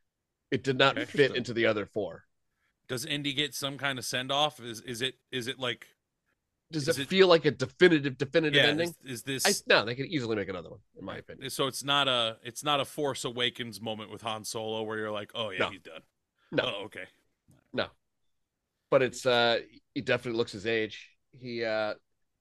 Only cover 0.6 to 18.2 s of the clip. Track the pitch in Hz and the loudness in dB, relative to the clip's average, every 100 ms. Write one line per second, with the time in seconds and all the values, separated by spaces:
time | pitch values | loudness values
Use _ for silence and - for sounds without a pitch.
0.6 | 135 131 135 113 123 165 139 123 120 113 | 0 4 4 4 0 4 4 2 -4 0
1.6 | 113 104 95 110 92 82 _ _ _ _ | 2 2 -2 -4 -6 -8 _ _ _ _
2.6 | _ _ - 123 151 147 143 135 147 - | _ _ -10 -8 -4 -4 -2 -2 -4 -4
3.6 | 139 139 139 131 - 127 131 139 151 - | -8 -4 -6 -4 -6 -6 -2 0 0 -2
4.6 | 117 110 131 117 127 - _ 131 117 127 | -12 -12 -10 -6 -6 -6 _ -8 -6 -4
5.6 | 123 117 - _ _ _ _ _ _ _ | -4 -6 -10 _ _ _ _ _ _ _
6.6 | _ 160 139 135 139 190 190 165 151 - | _ -4 0 -2 4 8 8 8 6 0
7.6 | 127 - 180 160 139 127 135 165 156 143 | -2 6 8 8 2 -4 0 2 4 4
8.6 | 123 151 170 165 131 120 135 135 190 196 | 4 4 -2 -6 -12 -10 -6 0 0 2
9.6 | - 170 107 123 143 151 113 110 95 92 | 2 2 2 -4 -4 -4 -2 -2 -4 -6
10.6 | 80 82 _ - 92 82 - 82 131 - | -10 -18 _ -14 -12 -12 -12 -12 -8 -2
11.6 | 135 - 139 143 139 123 113 113 120 - | -2 -2 0 2 2 2 0 -4 -12 -6
12.6 | 147 143 123 - 143 127 135 120 120 117 | 0 0 0 -2 -4 -2 -6 -2 -2 -2
13.6 | 117 98 113 107 101 104 113 110 101 117 | -8 -8 -8 -8 -10 -8 -6 -6 -6 -6
14.6 | 110 110 110 110 107 104 104 - 110 92 | -4 -4 -4 -4 -4 -6 -8 -6 -4 -2
15.6 | 95 95 82 80 - _ _ _ _ 156 | -4 -4 -16 -18 -20 _ _ _ _ -2
16.6 | 127 101 101 95 92 _ _ _ _ _ | -2 -4 -10 -12 -16 _ _ _ _ _
17.6 | _ 127 90 - _ _ | _ -6 -6 -8 _ _